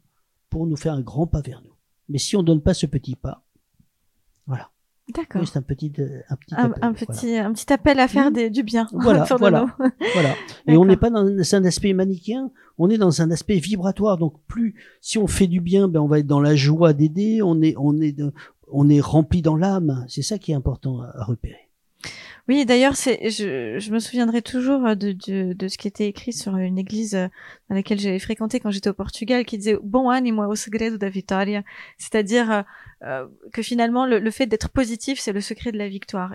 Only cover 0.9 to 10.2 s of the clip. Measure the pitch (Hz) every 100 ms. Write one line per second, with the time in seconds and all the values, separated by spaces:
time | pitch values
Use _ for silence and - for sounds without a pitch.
0.9 | 143 113 127 165 156 135 - - _ _
1.9 | _ - 139 - 208 165 156 170 180 151
2.9 | 147 - 123 - - _ _ _ _ _
3.9 | _ _ _ _ _ - 127 - _ _
4.9 | _ - 277 320 190 165 147 - 143 151
5.9 | 147 139 135 - 135 - 170 240 - 233
6.9 | 220 226 214 240 226 208 226 - 277 -
7.9 | 277 254 - 277 269 226 220 220 226 220
8.9 | 220 240 202 - 254 233 160 247 - 262
9.9 | - 403 480